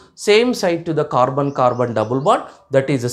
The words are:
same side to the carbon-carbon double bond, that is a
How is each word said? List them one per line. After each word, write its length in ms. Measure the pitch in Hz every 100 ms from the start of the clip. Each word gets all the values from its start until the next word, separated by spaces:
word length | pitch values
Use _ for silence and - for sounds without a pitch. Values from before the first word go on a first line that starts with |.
| -
same 400 | - - 214 247
side 320 | - 185 170 165
to 80 |
the 120 | 151 151
carbon-carbon 880 | 127 127 139 143 143 127 120 120 110
double 260 | 107 135
bond, 220 | 160 285 - - _
that 200 | 135 139
is 140 | 135
a 60 | 120